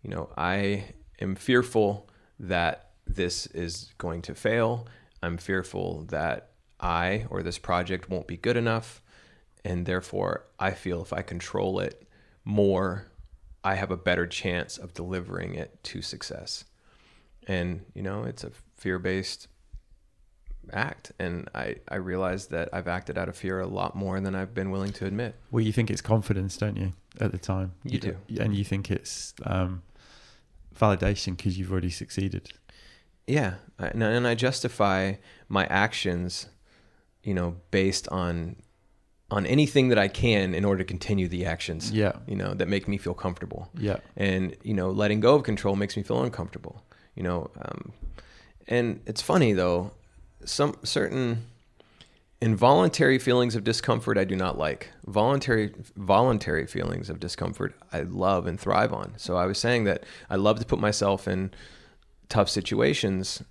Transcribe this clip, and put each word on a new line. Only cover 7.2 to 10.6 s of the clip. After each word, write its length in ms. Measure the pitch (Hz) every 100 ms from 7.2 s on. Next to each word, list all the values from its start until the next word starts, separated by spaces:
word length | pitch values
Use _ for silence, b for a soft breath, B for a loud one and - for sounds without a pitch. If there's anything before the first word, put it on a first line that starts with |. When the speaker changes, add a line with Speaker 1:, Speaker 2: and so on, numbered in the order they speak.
| 113
Speaker 1:
or 120 | 95
this 160 | 87 85
project 520 | - 90 90 92 -
won't 160 | 92 -
be 100 | 85
good 200 | 117 120
enough. 440 | 117 113 113 - _ b b b b _
And 220 | 90 90 87
therefore, 580 | 92 - 98 95 90 -
I 140 | _